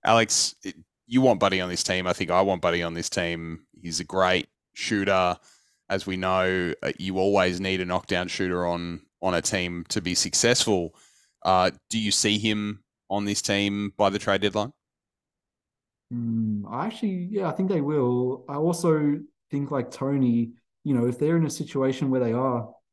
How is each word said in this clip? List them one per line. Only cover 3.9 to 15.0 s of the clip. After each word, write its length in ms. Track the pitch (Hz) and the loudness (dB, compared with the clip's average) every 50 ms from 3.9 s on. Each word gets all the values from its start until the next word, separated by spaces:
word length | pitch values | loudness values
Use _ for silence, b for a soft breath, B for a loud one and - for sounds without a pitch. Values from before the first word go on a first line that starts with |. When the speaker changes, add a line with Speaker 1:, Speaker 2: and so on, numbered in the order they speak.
| 82 80 | -8 -8
Speaker 1:
a 60 | 90 | -8
great 420 | - - 95 95 90 92 92 - _ _ _ _ _ _ | -4 0 2 2 4 2 0 -2 _ _ _ _ _ _
shooter. 600 | - - - 113 104 98 98 98 92 92 90 87 - b b b b b b b b b _ | -10 -4 -2 0 0 2 2 2 2 2 2 0 -4 b b b b b b b b b _
As 160 | 98 98 95 | -6 -4 -4
we 100 | 98 95 92 | -4 -4 -4
know, 560 | 92 92 92 95 92 92 92 92 90 85 - - - | 0 0 2 2 2 2 0 0 -2 -2 -4 -4 -4
uh, 80 | - - - | -6 -6 -6
you 200 | 87 95 92 92 | -6 -4 -2 0
always 420 | 92 101 101 98 92 92 90 90 | 0 2 4 4 2 2 0 -2
need 220 | 95 95 95 92 | -2 -2 -2 -2
a 40 | 92 | -2
knockdown 420 | 87 90 90 - - 95 87 90 90 | -2 -4 -4 -2 -2 -2 -2 -2 -4
shooter 360 | - - 95 92 90 87 87 | -4 -4 -4 -2 -2 -2 -2
on, 360 | 87 87 87 87 85 85 82 _ _ _ _ | -2 -2 -4 -4 -8 -8 -10 _ _ _ _
on 120 | - 95 90 | -2 0 0
a 80 | 85 | 0
team 440 | - - - 95 90 87 87 85 82 _ | 0 0 -2 -2 -2 -2 -6 -8 -8 _
to 120 | - 110 | -6 -4
be 140 | 87 90 90 | -2 -2 0
successful. 800 | - - 90 - - - 117 123 - - - 104 92 87 80 b b b b b b b b b b - | 0 -2 0 0 2 2 4 4 2 2 2 2 0 0 -4 b b b b b b b b b b 0
Uh, 280 | - 95 92 92 92 - - _ _ | 2 4 4 4 2 0 -4 _ _
do 100 | - 113 | -4 -2
you 120 | 110 104 | -2 0
see 260 | 98 - - 110 107 107 | 0 2 2 2 2 2
him 460 | 104 110 107 107 104 104 104 104 _ _ _ _ _ _ | 0 0 0 0 -2 -6 -8 -10 _ _ _ _ _ _
on 160 | 98 101 104 | -4 -4 -2
this 160 | 101 101 - | -2 -4 -4
team 500 | - - 104 101 101 101 101 101 104 101 - _ | -2 0 0 2 2 0 0 -2 -4 -6 -2 _
by 120 | 107 98 | 0 0
the 100 | 95 101 | 0 0
trade 200 | - - 98 95 | 0 0 0 2
deadline? 300 | 98 104 92 107 104 127 - _ _ _ _ _ | 2 0 0 -2 -4 -4 -8 _ _ _ _ _